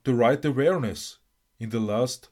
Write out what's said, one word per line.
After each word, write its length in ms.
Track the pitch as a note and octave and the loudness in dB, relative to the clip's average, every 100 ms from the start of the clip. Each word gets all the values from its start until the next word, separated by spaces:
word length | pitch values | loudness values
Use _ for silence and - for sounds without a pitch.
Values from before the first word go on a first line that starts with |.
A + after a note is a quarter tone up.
the 100 | C3+ | 0
right 300 | A#2+ A#2 C#3+ | 4 4 4
awareness 760 | D3+ C3 D3+ F3+ A2 G#2+ - - _ _ _ - | 0 0 2 0 -2 -8 -12 -18 _ _ _ -14
in 120 | A2+ | -6
the 100 | A#2 | -4
last 480 | G#2+ A2 B2+ - - | -2 0 -2 -4 -18